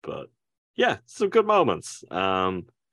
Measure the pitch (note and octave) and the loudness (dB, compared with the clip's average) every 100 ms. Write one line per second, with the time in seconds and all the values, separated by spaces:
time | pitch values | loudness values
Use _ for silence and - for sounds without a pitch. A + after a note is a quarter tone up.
0 | - - - _ _ _ _ - A#3+ B2 | -12 -12 -14 _ _ _ _ -2 -2 -2
1 | _ - G3+ A3+ G#3+ G#3 C3+ D#2+ - - | _ -4 0 2 4 4 4 0 -6 -16
2 | - F2+ F#2+ F#2+ F#2 F#2 - _ _ | -8 -4 0 0 0 -2 -8 _ _